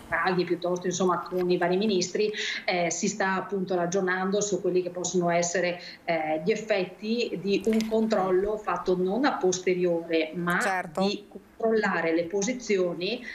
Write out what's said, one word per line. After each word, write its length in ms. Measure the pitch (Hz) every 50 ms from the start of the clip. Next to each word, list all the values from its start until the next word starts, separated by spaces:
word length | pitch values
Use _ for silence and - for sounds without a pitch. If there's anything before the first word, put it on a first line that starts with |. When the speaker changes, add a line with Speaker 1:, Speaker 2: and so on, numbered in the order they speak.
| - -
Speaker 1:
Draghi 360 | 170 160 165 185 185 175 175
piuttosto, 420 | 170 175 170 - 175 180 180 -
insomma, 360 | 185 175 - 180 180 175 165 - -
con 220 | 180 180 180 180
i 80 | 180 175
vari 200 | 175 175 185 190
ministri, 540 | 214 220 196 180 175 - - 208 214 208 214 - - - - - -
eh, 260 | - 185 175 175 170
si 160 | 170 - - 190
sta 260 | - - 196 190 190
appunto 400 | 180 180 - 202 196 185 180 185
ragionando 640 | 175 175 170 180 196 185 180 185 185 185 196 196 208
su 220 | 180 - 185 180
quelli 220 | - 180 175 185 180
che 80 | 180
possono 400 | - 180 175 - - 180 170 175
essere, 500 | 170 175 175 - - 190 175 180 175 - - - - - -
eh, 380 | - 170 160 156 156 156 156 170
gli 60 | 190
effetti 880 | 214 220 - - 214 190 180 180 - - 208 214 233 240 233 - 208 180
di 220 | 160 196 196 - -
un 220 | 226 220 220 220 220
controllo 640 | 220 226 220 220 220 190 185 190 185 185 202 208 214 208
fatto 380 | - 185 175 175 - 190 180
non 300 | 180 185 185 202 233 285
a 120 | 269 - -
posteriore 920 | - 185 180 - - 190 180 180 180 175 170 165 170 165 165 160 160 - -
ma 240 | 175 175 175 175 190
Speaker 2:
Certo. 420 | - 208 190 185 180 175 151 196
Speaker 1:
di 260 | 190 202 208 - - -
controllare 840 | - - - - - - 226 226 220 220 208 202 175 170 165 165 165
le 120 | 170 170
posizioni, 1000 | 170 202 202 196 233 254 247 - - 202 185 180 175 165 160 180 202 233 247 - - -